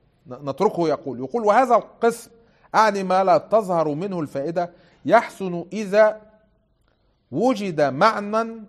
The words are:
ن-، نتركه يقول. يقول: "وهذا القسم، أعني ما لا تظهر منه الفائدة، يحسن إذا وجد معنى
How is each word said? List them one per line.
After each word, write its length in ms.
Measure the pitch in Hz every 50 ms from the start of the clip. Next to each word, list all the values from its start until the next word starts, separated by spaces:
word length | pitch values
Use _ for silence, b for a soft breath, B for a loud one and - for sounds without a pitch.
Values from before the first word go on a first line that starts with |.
| _ _ _ _ _
ن-، 220 | - 123 131 147 139
نتركه 380 | 135 - 196 208 - 170 170 156
يقول. 300 | 143 131 - 139 120 117
يقول: 260 | 131 131 - 240 220
"وهذا 320 | 208 202 240 269 240 240
القسم، 540 | 202 - - _ - 233 233 226 - - - _ _ b b b b b b b
أعني 280 | 185 220 214 202 196
ما 220 | 190 185 190 190 190
لا 140 | 190 170 147
تظهر 500 | - - 196 220 214 180 180 165 156 156
منه 320 | 143 151 185 208 190 175
الفائدة، 500 | 151 - - 139 139 165 165 180 175 170 b b b b b b b
يحسن 600 | 135 190 233 226 - - - 196 185 175 170 165 180
إذا 480 | 175 214 220 185 190 214 214 214 214 - - _ _ _ _ _ _ _ _ _ _ _ _ _ _ _ _ _ _ _ _ -
وجد 480 | 120 151 220 262 254 196 208 190 165 151
معنى 840 | 147 139 127 139 190 220 220 208 208 202 214 220 233 226 226 226 208